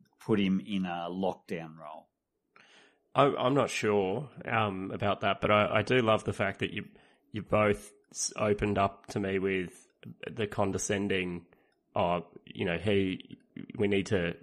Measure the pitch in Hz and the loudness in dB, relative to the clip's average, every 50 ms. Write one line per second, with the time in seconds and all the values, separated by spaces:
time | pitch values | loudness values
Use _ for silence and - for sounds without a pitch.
0 | _ _ _ _ - - 113 104 101 92 95 95 - - 104 95 92 90 87 87 | _ _ _ _ -2 0 2 2 4 4 2 0 0 -2 -4 -4 -4 -4 -4 -6
1 | 85 87 90 95 95 90 90 - _ - 101 85 80 80 80 80 80 76 78 82 | -6 -6 -4 -2 -2 -2 -2 -4 _ -10 -8 -8 -8 -10 -14 -16 -16 -16 -16 -18
2 | 85 _ _ _ _ _ _ _ _ _ _ - - _ - - - _ _ _ | -18 _ _ _ _ _ _ _ _ _ _ -20 -20 _ -20 -20 -20 _ _ _
3 | _ _ - - 143 143 107 - - 127 139 143 120 - - - - 107 104 104 | _ _ 2 2 4 4 2 2 0 2 2 2 2 0 0 -2 0 2 2 2
4 | 98 92 95 120 151 - - - - - 117 113 107 104 95 92 95 98 - 104 | 2 0 0 -4 -6 -10 -14 -12 -6 -2 0 0 0 0 -2 -4 -6 -6 -6 -2
5 | - 101 98 - - 101 98 - - 98 104 104 107 82 - 107 107 - 127 127 | 0 -2 0 0 0 0 0 2 2 4 6 6 6 4 4 2 2 4 2 4
6 | 117 110 110 104 - - 98 - 107 98 98 - - - - 104 - - - - | 4 4 4 2 2 -2 -2 -2 -2 -2 -2 -2 -4 -4 -4 -6 -10 -12 -16 -20
7 | - _ _ _ _ _ - 107 92 - - 107 107 104 101 - - - - _ | -20 _ _ _ _ _ -10 -10 -4 0 2 4 4 4 2 0 -2 -16 -20 _
8 | _ _ - - - - - - 110 107 104 101 110 104 101 98 98 98 - - | _ _ -8 -6 -6 -6 -4 -2 0 0 2 2 2 0 2 2 2 2 0 -4
9 | - - - 110 101 98 95 95 92 95 95 95 90 85 - - - _ _ _ | -12 -8 -4 -4 -2 0 0 0 0 0 0 0 -2 -4 -8 -16 -20 _ _ _
10 | - - - _ - - 82 - 110 101 - - 104 98 95 95 - - 104 101 | -20 -20 -16 _ -14 -10 -6 -6 -6 -4 -2 0 0 0 0 -2 -2 -2 -2 0
11 | 101 101 98 95 90 90 87 87 - _ _ _ _ _ _ _ _ _ - - | 0 0 0 0 -2 -2 -6 -8 -10 _ _ _ _ _ _ _ _ _ -2 0
12 | 95 87 87 87 85 - - - - - - - 101 92 85 82 82 107 101 98 | 2 2 0 0 -2 -6 -16 -20 -20 -14 -8 -4 -2 -2 -2 -2 0 2 2 2
13 | 98 95 92 - - - - - _ _ - - - - - - 104 101 101 98 | 2 0 -2 -6 -8 -14 -20 -20 _ _ -16 -16 -14 -10 -4 0 0 2 2 2
14 | 92 - 107 95 85 85 85 - | 0 0 0 0 0 0 -4 -6